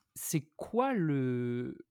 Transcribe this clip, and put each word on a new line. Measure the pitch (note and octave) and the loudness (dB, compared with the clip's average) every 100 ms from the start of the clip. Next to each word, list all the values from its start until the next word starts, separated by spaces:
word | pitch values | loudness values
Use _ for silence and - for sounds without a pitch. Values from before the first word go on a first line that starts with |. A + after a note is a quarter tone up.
| _ | _
c'est | - - D#3 - - | -10 -4 -2 -4 -10
quoi | - A3+ C4+ | -4 0 2
le, | A#3+ D#3+ C#3 B2+ B2 A#2+ A#2+ B2+ - - | 2 2 2 2 0 0 -2 -4 -8 -10